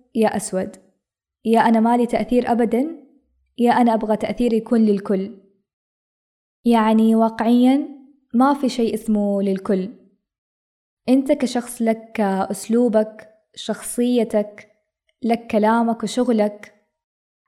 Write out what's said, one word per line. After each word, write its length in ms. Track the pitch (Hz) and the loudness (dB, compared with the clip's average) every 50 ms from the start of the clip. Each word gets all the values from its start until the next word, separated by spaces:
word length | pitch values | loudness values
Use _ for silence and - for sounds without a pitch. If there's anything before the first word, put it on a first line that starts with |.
| _ _ - | _ _ -2
يا 220 | 226 220 208 - 196 | 0 0 0 0 -2
أسود، 380 | - - 185 185 190 202 - - _ _ _ _ _ _ _ _ _ _ _ _ - | -8 -6 -6 -6 -6 -6 -10 -18 _ _ _ _ _ _ _ _ _ _ _ _ -2
يا 140 | 220 226 226 | 0 2 4
أنا 200 | - 233 226 226 | 4 4 4 4
مالي 260 | 220 226 233 240 240 | 4 2 2 2 0
تأثير 460 | 233 247 214 214 - 247 247 247 240 | 0 0 -2 -2 0 0 0 0 0
أبدا، 520 | 240 220 240 208 226 240 285 330 330 - - _ _ _ _ _ _ _ _ _ _ - | 0 0 0 0 0 -2 -2 -4 -6 -14 -20 _ _ _ _ _ _ _ _ _ _ -2
يا 140 | 233 240 | 0 2
أنا 220 | - - 240 233 220 | 4 4 2 2 2
أبغى 240 | 214 226 214 214 208 | 0 0 -2 -2 -2
تأثير 360 | 226 - - - 240 240 226 | -2 -6 -4 -2 -2 0 0
يكون 320 | 220 226 - 247 226 220 | -2 -2 0 0 2 2
للكل. 520 | 214 202 196 202 - 202 190 196 214 - - _ _ _ _ _ _ _ _ _ _ _ _ _ _ _ _ _ _ _ _ _ _ _ _ - | 2 2 0 -2 -2 -4 -4 -4 -6 -12 -18 _ _ _ _ _ _ _ _ _ _ _ _ _ _ _ _ _ _ _ _ _ _ _ _ 0
يعني 500 | 233 233 226 214 220 220 220 220 220 226 | 2 2 2 4 2 2 4 4 4 4
واقعيا 720 | 220 226 220 220 - 226 226 240 240 247 254 269 285 - - - - - - _ _ _ _ - | 4 2 0 0 -2 0 2 2 4 4 4 4 2 0 -4 -10 -18 -20 -20 _ _ _ _ 0
ما 200 | 240 262 285 285 | 2 2 2 2
في 160 | 285 277 247 | 0 -2 -4
شيء 240 | - 254 226 214 214 | -2 -2 -2 -2 -2
اسمه 480 | 214 - 220 214 208 202 202 202 196 | -6 -4 -2 -2 0 0 -2 -2 -2
للكل. 480 | 196 196 190 190 190 - 202 185 185 214 - - _ _ _ _ _ _ _ _ _ _ _ _ _ _ _ _ _ _ _ _ - 226 | -2 -2 -4 -4 -2 -2 -2 -2 -2 -6 -12 -18 _ _ _ _ _ _ _ _ _ _ _ _ _ _ _ _ _ _ _ _ -2 0
أنت 220 | 254 277 262 269 | 0 0 2 0
كشخص 500 | 294 294 269 - - 247 240 - - - | -2 -2 -2 -4 -4 -6 -6 -8 -8 -4
لك 400 | 226 226 220 226 - - - - | -2 -2 -2 -2 -6 -12 -6 -4
أسلوبك، 1120 | 208 196 190 190 190 - 202 - - - 226 240 247 240 208 214 214 220 - - - - _ _ _ _ _ | -2 -2 0 -2 -4 -4 -6 -10 -6 -2 0 2 2 2 2 0 0 0 -6 -20 -20 -20 _ _ _ _ _
شخصيتك، 1160 | - - - 208 - - - - 240 240 247 247 240 220 226 - 208 208 208 - - - _ _ _ _ _ _ _ _ _ _ _ - | -16 -10 -10 -10 -8 -8 -10 -4 -2 -2 0 0 0 0 0 -2 -2 -2 -4 -10 -20 -20 _ _ _ _ _ _ _ _ _ _ _ -2
لك 240 | 220 233 226 - - | -2 -2 -2 -4 -2
كلامك 560 | - 208 208 214 226 233 233 233 220 226 220 | -2 2 2 2 2 2 0 -2 -2 -4 -6
وشغلك، 720 | 202 - 262 247 254 233 214 208 208 208 - - - _ _ _ _ _ _ _ _ _ _ _ _ _ _ _ | -6 -2 -2 0 0 2 0 0 -2 -2 -8 -20 -20 _ _ _ _ _ _ _ _ _ _ _ _ _ _ _